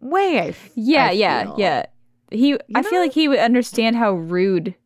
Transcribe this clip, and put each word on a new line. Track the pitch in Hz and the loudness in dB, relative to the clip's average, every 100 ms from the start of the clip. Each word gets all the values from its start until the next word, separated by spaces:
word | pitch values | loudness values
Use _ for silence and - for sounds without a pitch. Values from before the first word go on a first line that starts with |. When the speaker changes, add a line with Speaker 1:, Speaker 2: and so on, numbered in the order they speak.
Speaker 1:
way, | 247 359 392 269 | -4 0 0 0
I | 156 | -2
f-, | - - - | -8 -12 -4
Speaker 2:
Yeah, | 220 302 240 | 0 2 2
Speaker 1:
I | |
Speaker 2:
yeah, | 190 196 127 | 2 0 0
Speaker 1:
feel. | 98 78 | -4 -2
Speaker 2:
yeah. | 185 131 - _ _ _ - | -2 -2 -4 _ _ _ -8
He, | 214 285 | 0 0
Speaker 1:
You | 285 - | 0 -2
Speaker 2:
I | 226 | -4
feel | 415 | 0
Speaker 1:
know? | 359 | 0
Speaker 2:
like | 339 | 0
he | 302 311 | 0 2
would | 247 | 2
understand | 226 247 233 - 226 233 | 2 2 0 -2 0 0
how | 220 | 0
rude | 185 165 180 196 180 165 - | -2 -2 0 0 0 -4 -10